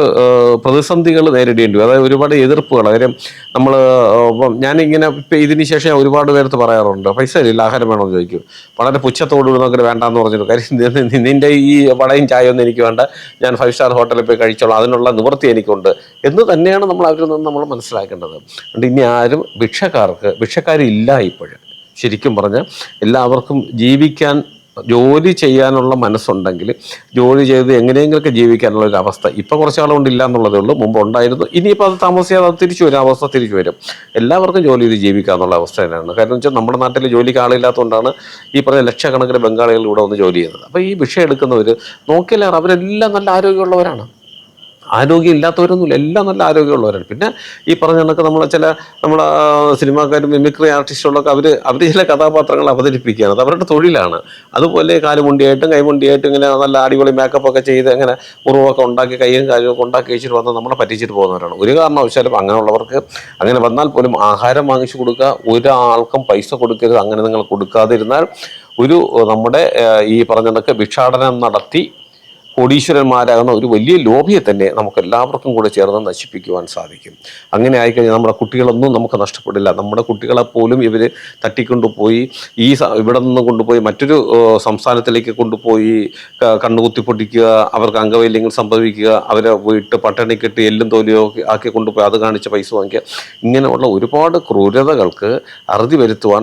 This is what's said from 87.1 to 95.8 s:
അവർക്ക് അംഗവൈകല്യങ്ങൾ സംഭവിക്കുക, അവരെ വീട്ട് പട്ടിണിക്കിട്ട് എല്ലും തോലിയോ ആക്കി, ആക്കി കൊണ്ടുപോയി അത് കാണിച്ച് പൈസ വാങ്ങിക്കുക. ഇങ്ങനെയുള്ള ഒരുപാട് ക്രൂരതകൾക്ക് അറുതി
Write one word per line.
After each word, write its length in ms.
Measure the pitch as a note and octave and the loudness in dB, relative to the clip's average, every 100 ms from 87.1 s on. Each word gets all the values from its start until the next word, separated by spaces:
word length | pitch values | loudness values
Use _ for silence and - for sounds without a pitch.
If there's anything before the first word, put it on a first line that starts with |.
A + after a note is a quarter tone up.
| A2 A2 A#2 A2+ A2 G#2+ A2+ | -4 -4 0 2 2 0 -2
അവർക്ക് 200 | A2 A2 | -2 0
അംഗവൈകല്യങ്ങൾ 500 | G#2+ A#2 A#2 A2 A2+ A#2+ | 0 2 2 0 -2 -4
സംഭവിക്കുക, 500 | G#2+ A2+ A2+ G#2+ A2 A2 - | -2 0 0 0 0 0 0
അവരെ 200 | G#2+ A2+ G#2 G#2 | 0 2 2 2
വീട്ട് 260 | G#2+ G2+ A2+ A2 | 0 -2 -2 -2
പട്ടിണിക്കിട്ട് 560 | G2+ A2+ A2 A2+ A2+ A2 | -2 -4 -4 -4 -2 0
എല്ലും 220 | G#2+ A2+ A2+ | 0 0 0
തോലിയോ 280 | G#2+ A2 G#2+ | 2 2 0
ആക്കി, 140 | A2 F2 A2 | -4 -4 -4
ആക്കി 160 | A#2+ A#2 | -4 -4
കൊണ്ടുപോയി 280 | A2 G#2+ G2+ | -4 0 0
അത് 100 | G#2+ A2 | 0 -2
കാണിച്ച് 260 | G#2+ G2+ G2+ | -4 -4 -6
പൈസ 140 | F#2+ A2 | -4 -6
വാങ്ങിക്കുക. 240 | G2 A2 - - - - A2+ | -4 -6 -8 -14 -18 -8 -2
ഇങ്ങനെയുള്ള 380 | C3 C3+ B2 B2+ G2 | 0 0 0 0 0
ഒരുപാട് 440 | A#2 D3 E3 E3+ - | -2 0 0 -2 -2
ക്രൂരതകൾക്ക് 800 | G2+ G2 B2 C#3 C#3+ F2+ - G#2 C3 - - - | 0 2 2 0 0 -2 -4 -6 -6 -8 -14 -4
അറുതി 180 | G#2 | -2